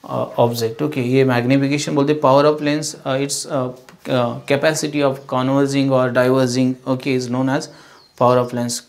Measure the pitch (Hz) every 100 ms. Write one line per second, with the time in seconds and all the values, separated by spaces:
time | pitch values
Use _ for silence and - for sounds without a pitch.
0 | - 127 127 - 120 120 113 - 147 135
1 | 123 131 131 120 120 139 139 143 143 147
2 | 139 151 139 139 147 151 147 147 147 -
3 | 139 135 143 143 - 147 127 123 - -
4 | - 127 120 123 - 139 160 151 147 147
5 | 143 139 - 131 127 139 139 139 135 131
6 | 127 123 123 131 127 123 127 127 - 131
7 | 135 127 123 127 131 139 160 - - -
8 | _ _ 123 123 120 123 120 120